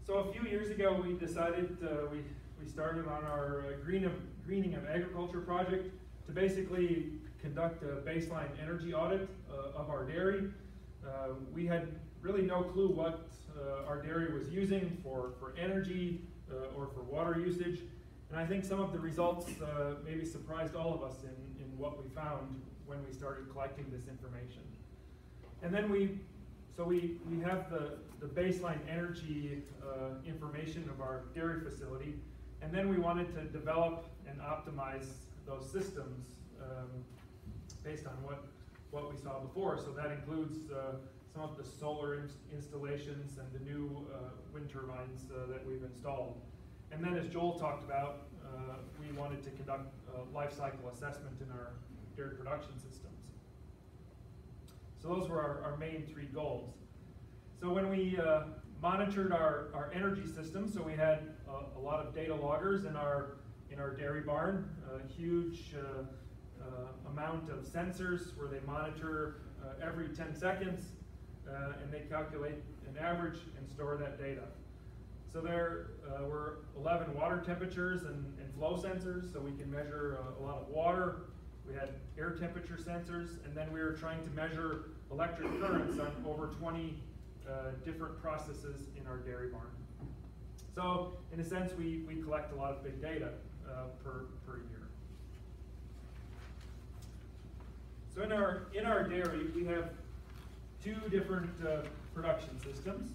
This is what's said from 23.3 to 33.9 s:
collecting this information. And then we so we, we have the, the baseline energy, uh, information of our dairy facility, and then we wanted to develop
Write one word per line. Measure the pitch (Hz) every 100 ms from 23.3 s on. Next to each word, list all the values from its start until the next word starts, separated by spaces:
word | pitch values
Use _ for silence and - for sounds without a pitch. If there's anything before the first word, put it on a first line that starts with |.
| 131 127
collecting | 139 135 - 135
this | 123 -
information. | 127 131 123 123 - - - - - - - - - - -
And | 170
then | 196 208
we | 196 196 196 - - - - - -
so |
we, | 170 180 170 170 165
we | 165
have | 170 185 151
the, | 165 147 143 - -
the | 143
baseline | 127 185 175 175 151 151
energy, | 165 175 - 156 147 143 143 - -
uh, | 139 135 131 - 165
information | 156 147 147 156 165 151
of | 127
our | 131 131 -
dairy | 165 165 160
facility, | - - 131 131 147 147 - - - -
and | 156
then | 180 196
we | 185
wanted | 170 170 175
to | 156 -
develop | 160 151 160 165